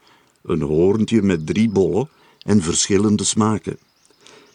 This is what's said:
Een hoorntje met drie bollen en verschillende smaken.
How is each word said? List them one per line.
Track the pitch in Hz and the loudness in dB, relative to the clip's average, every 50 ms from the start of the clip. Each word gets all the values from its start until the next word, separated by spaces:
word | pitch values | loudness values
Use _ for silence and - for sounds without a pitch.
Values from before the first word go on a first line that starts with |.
| _ _ _ _ _ _ _ _ | _ _ _ _ _ _ _ _
Een | - - 82 78 | -6 -4 -4 -2
hoorntje | 76 71 78 80 90 98 104 110 107 - 113 110 | -2 0 0 2 2 2 2 0 0 0 0 0
met | 98 98 90 80 78 | 2 2 0 -2 -2
drie | 85 82 104 113 113 | -2 -2 0 0 0
bollen | 95 101 90 78 85 110 139 - _ _ _ _ _ - | 2 0 0 0 0 -2 -4 -6 _ _ _ _ _ -10
en | - 101 104 104 | -2 0 0 0
verschillende | 78 85 - - - - 101 95 107 107 104 101 98 | 0 0 -2 -2 0 0 0 2 2 2 0 0 0
smaken. | - - 110 107 110 107 - - - 78 - _ _ _ _ _ _ _ _ _ - - - _ _ | -2 -2 0 0 0 -2 -4 -6 -10 -12 -12 _ _ _ _ _ _ _ _ _ -20 -20 -20 _ _